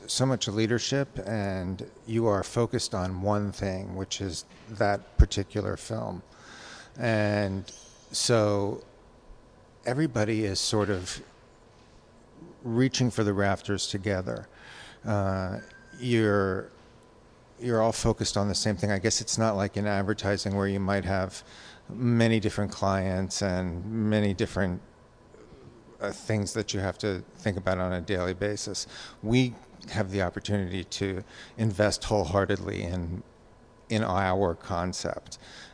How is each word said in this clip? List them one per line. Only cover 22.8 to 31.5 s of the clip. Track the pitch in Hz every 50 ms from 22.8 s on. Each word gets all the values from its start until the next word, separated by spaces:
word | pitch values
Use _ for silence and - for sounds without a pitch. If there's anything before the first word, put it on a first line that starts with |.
| 101 98 95 95 92 95 92 95 98 92 - -
and | 101 95 90 92 92 90 85 87 92
many | 107 113 113 107 107 107 107 104 101 95
different, | - 110 - - 90 98 90 90 - - - - - - - - - - - - - - - - - - - - - - - - -
uh, | - 101
things | - - - - 110 104 101 90 -
that | 113 101 - -
you | 98
have | 98 95 90 -
to | - 104 95 90 - - -
think | - - 107 90
about | 92 92 92 92 90
on | 92 90
a | 92 90
daily | 85 - 98 90 90 92 90
basis. | 87 101 104 104 - - 107 95 - - - - - - - - -
We | - 107 120 127 131 123 110 - - - - - - -
have | - 107 101 95
the | 98 101
opportunity | 92 87 - 101 - - 101 101 95 87 92 95 85
to | - - - 101 95 95 92 101 - - - - -